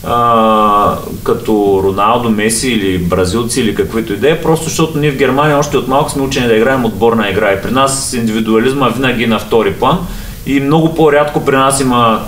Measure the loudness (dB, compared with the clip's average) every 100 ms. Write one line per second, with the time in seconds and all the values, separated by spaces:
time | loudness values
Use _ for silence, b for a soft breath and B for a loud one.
0 | -2 0 2 4 4 4 4 4 2 -2
1 | -8 -6 -2 -2 0 0 2 2 0 0
2 | 0 2 0 0 0 -2 -2 -2 0 -2
3 | -2 0 0 -2 -2 -2 -2 0 -2 -2
4 | -4 -2 0 0 0 -2 -2 -2 -2 0
5 | -2 0 0 2 2 2 0 -2 0 0
6 | 0 -2 -4 -2 2 2 2 2 -2 0
7 | 2 2 0 0 0 0 -2 0 0 -2
8 | -6 -4 -2 -2 2 2 2 0 -2 0
9 | -2 0 0 -2 0 0 0 0 0 0
10 | -4 B B B -4 -2 2 2 2 2
11 | 4 4 2 -2 0 2 2 0 0 2
12 | 2 0